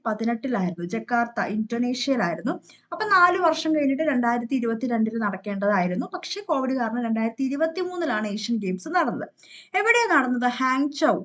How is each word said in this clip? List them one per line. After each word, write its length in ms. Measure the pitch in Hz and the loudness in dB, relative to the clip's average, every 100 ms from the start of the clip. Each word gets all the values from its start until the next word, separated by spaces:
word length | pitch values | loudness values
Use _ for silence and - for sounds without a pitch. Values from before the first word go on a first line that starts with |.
| - | -4
പതിനെട്ടിലായിരുന്നു, 800 | 214 226 233 254 226 180 175 175 | -2 -2 -2 -2 0 0 -2 -6
ജക്കാർത്ത, 560 | 220 220 240 233 - | -6 -2 0 0 -2
ഇന്തോനേഷ്യയിലായിരുന്നു. 1200 | 190 214 220 233 240 247 - 254 175 165 226 349 - - - | -4 -2 -2 -2 -2 -2 0 0 0 -2 -4 -4 -8 -20 -12
അപ്പൊ 140 | 339 427 | -4 2
നാല് 320 | 403 359 370 | 6 6 6
വർഷം 380 | 349 320 320 311 | 2 2 2 2
കഴിഞ്ഞിട്ട് 280 | 277 277 | 2 2
രണ്ടായിരത്തി 520 | 311 254 240 240 233 269 | 0 2 2 0 0 -2
ഇരുപത്തിരണ്ടിൽ 600 | 226 226 247 233 220 226 | 0 -2 0 2 0 0
നടക്കേണ്ടതായിരുന്നു. 880 | 214 196 208 196 202 202 180 180 349 | -4 -4 -6 -2 2 2 2 -2 -4
പക്ഷെ 280 | 359 - 403 | -8 -8 -8
കോവിഡ് 320 | 403 277 262 | -2 -2 0
കാരണം 300 | 262 226 240 | -2 -2 -2
രണ്ടായിരത്തി 400 | 233 220 226 226 | -2 0 -2 -2
ഇരുപത്തിമൂന്നിലാണ് 840 | 269 277 320 330 359 359 320 214 214 | -4 0 -2 -2 -4 -2 -2 -2 -2
ഏഷ്യൻ 300 | 202 - 233 | -4 -2 -2
ഗെയിംസ് 320 | 196 180 320 | -2 -4 -2
നടന്നത്. 380 | 349 285 160 - _ - - - 370 | 0 0 -2 -8 _ -20 -20 -6 -2
എവിടെയാ 400 | 415 480 453 320 | 2 4 4 2
നടന്നത്? 340 | 254 247 247 | 2 2 0
ഹാങ്ചൗ. 720 | 240 262 262 285 - 302 180 | 0 0 2 0 2 2 2